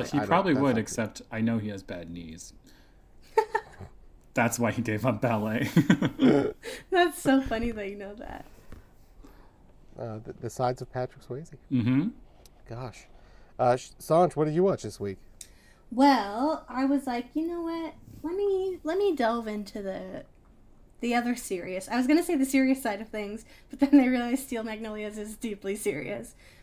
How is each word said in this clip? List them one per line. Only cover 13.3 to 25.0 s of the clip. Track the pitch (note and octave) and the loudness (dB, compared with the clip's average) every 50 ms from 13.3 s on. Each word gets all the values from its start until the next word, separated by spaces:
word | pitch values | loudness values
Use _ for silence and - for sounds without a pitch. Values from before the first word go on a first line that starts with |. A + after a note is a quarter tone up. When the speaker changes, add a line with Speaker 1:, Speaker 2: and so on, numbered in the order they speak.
| - - - - - | -20 -20 -20 -12 -4
Speaker 1:
Uh, | - B2 B2 B2 | 2 4 4 4
Sh-, | C3 - - - - | 4 0 -8 -18 -8
Sanj, | - - D#3 E3+ F3+ E3+ - | -2 2 4 6 6 4 4
what | C#3+ D#3 | 2 0
did | D#3 D3+ | 2 2
you | E3+ F#3 | 4 4
watch | G3 D3+ - - | 4 2 0 -2
this | G#2+ - - | -8 -8 -6
week? | G#2 G2+ F#2+ - - - - - - - - - - - - _ _ - A3 | -6 -6 -6 -8 -12 -20 -20 -20 -20 -20 -20 -20 -20 -20 -20 _ _ -4 2
Speaker 3:
Well, | A#3+ C#4 C#4+ C4+ A3+ G3+ G3+ G3+ A#3 C4+ D#4 D#4 D4+ - - | 4 6 6 6 4 2 -2 -2 -2 0 0 0 -2 -6 -6
I | A#3+ B3+ C4+ | -4 0 0
was | C4+ C#4+ C4+ C4+ | 2 2 0 0
like, | C4 A#3+ A#3+ B3 - - | -2 -4 -4 -4 -4 -4
"You | D4+ D#4+ | -4 -4
know | E4+ F4 E4+ | -2 -4 -4
what? | E4 E4 E4 E4 E4 D4+ - - - - - - - | -4 -4 -4 -6 -6 -8 -10 -12 -20 -20 -14 -10 -8
Let | D#4+ F4+ | -6 -4
me, | G4 G4+ G4+ G4 F#4 F#4+ F#4+ F4+ D#4+ - | -2 0 0 0 0 -2 -2 -4 -6 -4
let | D4+ E4+ G4 | -4 -2 0
me | G4+ G4+ D#4+ | 2 0 2
delve | C4+ A#3+ A3 A#3 A#3 A3 | 2 0 0 0 -2 -4
into | A3 G#3 G#3 G3+ - - G#3+ | -6 -6 -8 -8 -10 -10 -10
the, | G3 F#3+ F#3+ F3+ F#3 F#3 F#3 - - - - - - - - - - - - - - - _ - | -8 -8 -8 -8 -10 -12 -12 -14 -16 -18 -20 -20 -20 -20 -20 -20 -20 -20 -20 -20 -20 -20 _ -6
the | - A#3 A#3 | -2 0 0
other | A#3+ A#3 A#3+ B3 | 0 0 0 -2
serious." | B3 - - G3 F3 E3+ F3+ F#3 F#3+ F#3+ - | -4 -4 -6 -6 -6 -4 -6 -6 -6 -4 -2
I | A3 | 0
was | B3+ B3+ B3 | 2 4 4
gonna | D4+ E4+ E4+ | 4 4 4
say | - F4 | 2 2
the | C4+ C4+ | 2 2
serious | C4 - C4+ C4 C4 C4+ C4 - | 4 4 4 4 4 4 2 0
side | A3+ G3+ G3 | -4 -4 -4
of | A3+ - | -8 -10
things, | - G#3+ G#3 G3+ G#3 A3 - - - - - - | -8 -8 -8 -8 -8 -12 -14 -16 -20 -20 -20 -14
but | - - | -2 0
then | C#4 C#4 C#4+ C#4+ | 4 8 8 8
I | B3+ | 8
realized | B3+ B3+ A#3+ A#3+ A#3+ B3 C4 - - | 6 4 2 0 0 -2 -2 -4 -4
Steel | A#3+ A3+ A3 | -6 -6 -4
Magnolias | A3+ A3 G#3+ A3+ A3 G#3+ G#3+ | -4 -6 -6 -8 -8 -6 -6